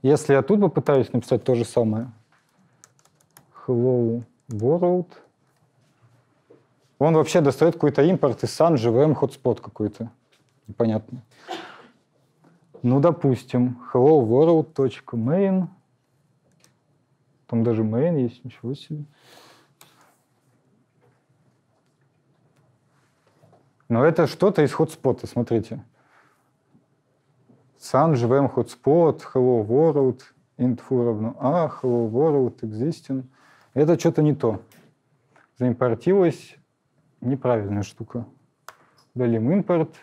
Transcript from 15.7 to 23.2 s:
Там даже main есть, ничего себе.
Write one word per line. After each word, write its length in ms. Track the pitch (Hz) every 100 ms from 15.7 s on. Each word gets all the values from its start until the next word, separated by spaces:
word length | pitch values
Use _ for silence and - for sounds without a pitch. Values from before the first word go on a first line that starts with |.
| - _ _ _ _ _ _ _ _ _ _ _ _ _ _ _ _ _
Там 160 | 117
даже 180 | 117 110
main 380 | 110 113 160 160
есть, 260 | 123 - 127
ничего 300 | - 117 143
себе. 280 | - 151 147 _ _ - - _ _ _ - _ _ _ _ _ _ _ _ _ _ _ _ _ _ _ _ _ _ _ _ _ _ _ _ _ _ _ _ _ _ _ _ _